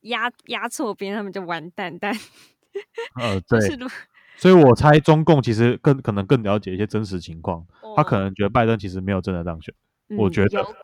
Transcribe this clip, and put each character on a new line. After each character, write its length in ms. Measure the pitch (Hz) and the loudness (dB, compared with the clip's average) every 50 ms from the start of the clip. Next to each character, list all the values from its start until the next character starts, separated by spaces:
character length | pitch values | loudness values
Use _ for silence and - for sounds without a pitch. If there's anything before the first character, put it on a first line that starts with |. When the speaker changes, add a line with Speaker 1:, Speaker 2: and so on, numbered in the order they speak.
Speaker 1:
压， 300 | _ 220 240 214 226 240 _ _ _ | _ -10 -8 -6 -6 -8 _ _ _
压 200 | - 240 202 220 | -12 -10 -10 -8
错 280 | 240 - - 285 208 190 | -10 -8 -6 -6 -8 -6
边， 200 | - 202 196 202 | -8 -10 -8 -8
他 60 | 220 | -8
们 100 | 202 196 | -8 -8
就 80 | - 196 | -10 -12
完 280 | 180 165 170 165 156 180 | -10 -8 -10 -10 -10 -14
蛋， 240 | - 214 190 170 170 170 | -12 -12 -12 -12 -10 -10
但 120 | 202 202 220 208 - - _ _ _ _ _ _ _ _ - 403 - _ - 453 466 - - 123 | -8 -8 -8 -8 -10 -18 _ _ _ _ _ _ _ _ -16 -16 -16 _ -14 -14 -14 -12 -10 -6
Speaker 2:
呃， 180 | 120 110 98 95 | -4 -4 -4 -4
Speaker 1:
<laughs> 40 | - | -2
就 140 | - 117 110 | 0 0 2
是 120 | 104 95 285 | 2 0 -2
如 140 | 240 254 | -6 -10
Speaker 2:
对。 60 | 262 - - - _ _ _ _ _ _ | -12 -12 -14 -20 _ _ _ _ _ _
所 120 | - - 185 | 2 4 6
以 40 | 190 | 8
我 200 | 175 147 127 113 | 10 10 8 6
猜 260 | - - 151 151 156 | 6 6 6 6 6
中 240 | - 160 156 156 151 | 6 4 2 4 4
共 180 | - 156 135 | 4 4 4
其 120 | 113 120 107 | 2 0 0
实 240 | 110 117 123 120 | 2 2 2 0
更， 240 | - - 156 135 131 | 2 2 2 2 2
可 120 | - 117 101 | 0 -2 -4
能 120 | 101 98 | -4 0
更 160 | - 143 120 | 0 0 0
了 160 | 107 98 104 | 2 0 -2
解 160 | 107 - 95 92 | -2 -2 -6 -4
一 40 | |
些 100 | 92 107 | -4 -4
真 180 | 104 - 107 110 | -2 -2 -6 -4
实 140 | 95 95 87 | -4 -8 -8
情 200 | - - 80 82 | -8 -10 -16 -10
况， 180 | 80 98 87 82 85 _ _ _ - | -8 -8 -8 -8 -10 _ _ _ -14
Speaker 1:
哦。 100 | 220 214 | -4 0
Speaker 2:
他 80 | 156 147 | 0 0
可 140 | - 120 | 2 0
能 160 | 98 95 98 95 | -2 -2 -4 -4
觉 100 | - 101 | -2 -2
得 60 | 101 | 0
拜 160 | 123 123 113 | 0 0 2
登 140 | 113 113 98 | 2 0 -2
其 100 | 101 92 | -4 -8
实 100 | 92 95 | -8 -8
没 120 | 92 98 | -4 -4
有 100 | 98 92 | -4 -4
真 140 | 85 98 92 | -4 -4 -6
的 80 | 85 85 | -6 -6
当 180 | 87 82 80 | -8 -10 -10
选， 120 | - - - _ _ _ _ _ _ - | -14 -18 -20 _ _ _ _ _ _ -10
Speaker 1:
嗯， 80 | 208 | -4
Speaker 2:
我 120 | 208 208 185 | -2 -2 0
觉 180 | 165 202 196 | 2 2 0
得。 120 | 208 208 202 | 0 0 -2
Speaker 1:
有 160 | 196 208 - - | -6 -6 -10 -18